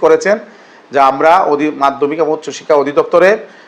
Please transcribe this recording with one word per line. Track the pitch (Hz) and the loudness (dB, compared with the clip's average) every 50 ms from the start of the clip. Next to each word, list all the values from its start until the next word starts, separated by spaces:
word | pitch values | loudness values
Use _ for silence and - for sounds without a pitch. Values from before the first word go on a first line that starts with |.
করেছেন | 175 160 160 156 160 190 214 226 - - - - - - - - _ _ | 2 2 2 2 2 -2 -2 -4 -6 -12 -20 -20 -20 -20 -20 -20 _ _
যে | 123 139 | 0 0
আমরা | 139 135 135 143 147 160 170 | 2 2 2 2 2 2 2
অধি-, | 190 185 151 147 139 151 151 | 2 2 0 -2 -2 -2 -4
মাধ্যমিক | 139 135 139 - 165 147 147 143 156 170 | -2 -2 -2 -2 -2 -2 -4 -4 -2 -4
এবং | 156 151 156 | -4 -4 -4
উচ্চশিক্ষা | 151 - 143 - - - - 156 | -6 -8 -12 -14 -8 -2 0 0
অধিদপ্তরে | 143 139 143 175 170 - - - 175 175 190 214 214 - - - - - | 0 0 0 -2 -2 -2 0 2 2 4 2 2 0 -4 -12 -20 -20 -20